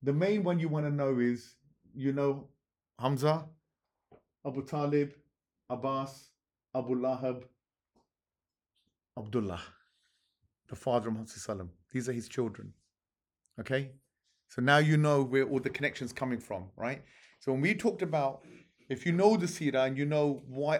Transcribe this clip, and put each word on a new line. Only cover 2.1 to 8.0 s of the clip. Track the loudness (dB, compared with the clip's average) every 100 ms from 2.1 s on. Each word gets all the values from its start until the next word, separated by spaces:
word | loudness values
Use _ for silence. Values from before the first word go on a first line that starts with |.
know, | 2 0 0 -6 _ _ _ _ -4
Hamza, | -2 2 2 0 -2 -18 _ _ _ _ _ -20 _ _ -8
Abu | -8
Talib, | -6 -2 0 2 0 -6 _ _ _ _ -10
Abbas, | -6 -4 -4 -6 -10 -20 _ _ _ _
Abu | -6 -2
Lahab, | -2 0 -2 -4 -4 -10 _ _ _ _ _